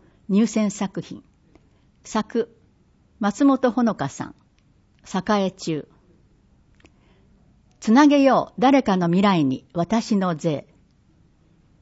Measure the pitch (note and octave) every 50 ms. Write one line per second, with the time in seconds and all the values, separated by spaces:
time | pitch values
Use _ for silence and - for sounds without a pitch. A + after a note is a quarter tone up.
0 | _ _ _ _ _ - F#3+ G3+ A#3 - - A3 G#3+ G3+ - - G3+ F#3+ - F3
1 | - - - - _ _ _ _ _ _ _ _ _ _ _ _ _ _ _ _
2 | - - - A3 G#3 - - A#3 - - _ _ _ _ _ _ _ _ _ _
3 | _ _ _ - G#3 G3+ - - C#4+ C#4 C4+ B3+ - B3 G#3 B3 A#3+ A3 F#3+ -
4 | C3+ C3+ - - - - - _ _ _ _ _ _ _ _ _ _ _ _ _
5 | _ - - F#3+ - - G#3+ G3+ F#3+ F#3 F#3+ - - F3 D#3+ D3 - _ _ _
6 | _ _ _ _ _ _ _ _ _ _ _ _ _ _ _ _ _ - _ _
7 | _ _ _ _ _ _ _ _ _ _ _ _ _ _ _ - - G#3+ A3 C4+
8 | D4+ C#4+ C#4+ C#4+ C4+ C4 A#3+ E3+ - - - - F#3 C4+ C#4 C4+ B3+ G#3+ F#3+ F#3
9 | F3 E3+ E3+ F#3+ G3+ G#3 F#3+ E3 C#3+ C3 C3 - _ _ - F3 E3+ - A3 A#3
10 | A3+ - A3+ G3 F#3+ F3+ E3+ D3 - E3 C#3+ A#2+ - _ _ _ _ _ _ _
11 | _ _ _ _ _ _ _ _ _ _ _ _ _ _ _ _